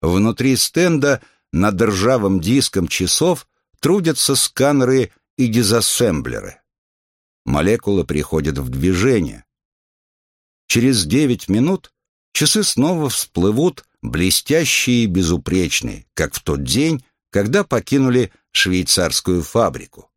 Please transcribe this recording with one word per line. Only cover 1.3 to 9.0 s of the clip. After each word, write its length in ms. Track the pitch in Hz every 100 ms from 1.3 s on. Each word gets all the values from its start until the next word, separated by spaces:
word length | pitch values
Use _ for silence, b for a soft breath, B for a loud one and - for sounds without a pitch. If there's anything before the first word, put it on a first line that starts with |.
| b b
над 280 | - 101 95
ржавым 600 | 110 98 107 131 98 95
диском 460 | 82 131 - - 87
часов 640 | - 90 - 170 175 - _ _ _
трудятся 540 | 143 196 165 147 - 139
сканеры 760 | - - 135 143 127 131 113 b _ -
и 80 | 123
дизассемблеры. 1120 | 113 107 117 110 - 117 78 64 57 50 - _ _ _ _ _ _ _ _ -
Молекулы 580 | 71 85 113 - 101
приходят 540 | 80 73 73 80 76 69
в 100 | 65
движение. 760 | 65 80 90